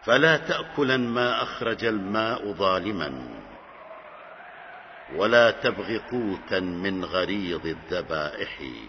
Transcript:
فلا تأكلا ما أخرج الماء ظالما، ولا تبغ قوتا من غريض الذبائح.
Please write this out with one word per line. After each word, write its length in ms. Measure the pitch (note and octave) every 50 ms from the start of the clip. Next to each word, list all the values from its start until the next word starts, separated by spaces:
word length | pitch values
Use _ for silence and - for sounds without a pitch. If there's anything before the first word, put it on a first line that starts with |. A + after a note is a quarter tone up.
| -
فلا 320 | G#2+ A#2 C3+ D3 D#3+ D#3+
تأكلا 600 | D3 D#3 - E3+ C#3+ A#2+ - - C#3+ C#3+ B2+ C3
ما 460 | C3 B2 A#2+ A#2 B2 B2 B2 A#2 A2+
أخرج 420 | B2+ - - - B2 A2+ A2+ - A2+
الماء 680 | A2+ A2 G#2 F#2+ G2 G#2 A2 A2 A2+ A#2+ - - G#2
ظالما، 880 | G2+ E2+ G2 F#2+ F#2 F#2 F2 G#2 G#2+ F2+ D2+ C#2+ C2+ B1+ B1+ A#1+ A#1 A1 G1+ - - - - - - - - - - - - - - - - - - - - - - - - - - - - - - - - - C#2
ولا 360 | D#2+ G2 A2 A#2 A#2+ A#2 A2+
تبغ 480 | G#2 - - B2 G#2 F#2+ G2+ F2+ A2+ G#2+
قوتا 640 | - - B2 B2 A#2 G#2 F#2 F2+ - - G#2 F#2
من 440 | F#2 F2+ F2 F2 F#2 G2 F#2+ F#2 F2+
غريض 640 | D#2+ F2 F#2 F2+ D#2+ G2 G#2 G2 F2 E2+ D#2+ D#2
الذبائح. 960 | E2 D#2+ D#2+ - - F2 F2+ E2 - D#2+ D#2 D2+ D2 - - E2+ D#2 - - C#2+ C2 B1 A1+ A1